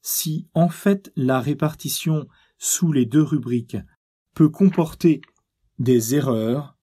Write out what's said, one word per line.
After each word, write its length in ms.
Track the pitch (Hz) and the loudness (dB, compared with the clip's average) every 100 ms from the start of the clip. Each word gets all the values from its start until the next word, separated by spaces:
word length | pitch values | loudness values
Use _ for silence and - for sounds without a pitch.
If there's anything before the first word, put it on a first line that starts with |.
Si, 460 | - - 160 156 - | -6 -6 -4 -6 -4
en 160 | 160 170 | 0 0
fait, 420 | - 202 196 - - | 2 0 0 -4 -4
la 240 | 131 131 | 0 0
répartition 880 | 120 139 156 - 160 - 165 156 - _ _ _ | -2 -2 -4 -4 -8 -6 -2 -4 -6 _ _ _
sous 340 | - - 170 | -6 -2 0
les 140 | 143 120 | 2 2
deux 160 | 147 | 2
rubriques 560 | 151 151 120 120 - 104 - _ _ _ _ | 2 -2 -2 -6 -4 -12 -12 _ _ _ _
peut 160 | - 151 | 2 2
comporter 720 | - 196 190 156 - 170 139 - _ _ _ _ - | 4 2 2 -4 0 2 2 -4 _ _ _ _ -4
des 380 | 123 123 110 143 | 2 2 2 -2
erreurs 640 | 131 113 110 131 143 _ | 0 -2 -2 -4 -6 _